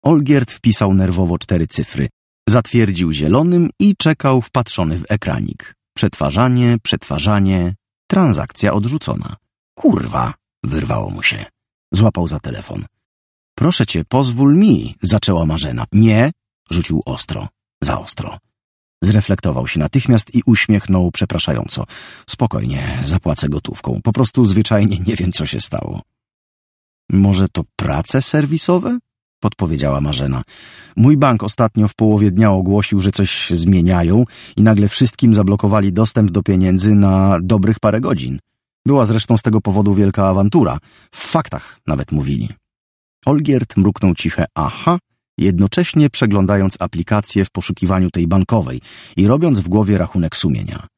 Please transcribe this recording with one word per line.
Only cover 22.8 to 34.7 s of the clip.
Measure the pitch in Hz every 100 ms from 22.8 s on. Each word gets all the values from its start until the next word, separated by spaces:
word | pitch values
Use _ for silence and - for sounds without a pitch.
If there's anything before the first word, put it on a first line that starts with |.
| - -
zapłacę | 71 90 85 71 73
gotówką. | 71 - - - 62
Po | -
prostu | 110 123 - 117
zwyczajnie | 95 107 107 104 92
nie | 90 110
wiem, | 90
co | - 78
się | -
stało”. | - - 50 50 - _ _ _ _ _ _ _ _ _ _
„Może | 95 98 95 95
to | - - -
prace | 65 71 - 135
serwisowe?”, | 143 156 147 156 - 175 - 247 _ _ _ _
podpowiedziała | 107 - 85 78 71 69
Marzena. | 71 67 69 65 - - - - - -
„Mój | 123 151
bank | 139 113
ostatnio | 104 - 113 - 104
w | -
połowie | 110 107 104
dnia | 90 110
ogłosił, | 95 92 101 101 101
że | 95
coś | - 98 - -
zmieniają | 87 85 95 85 90 85 101 123 - - -
i |
nagle | 107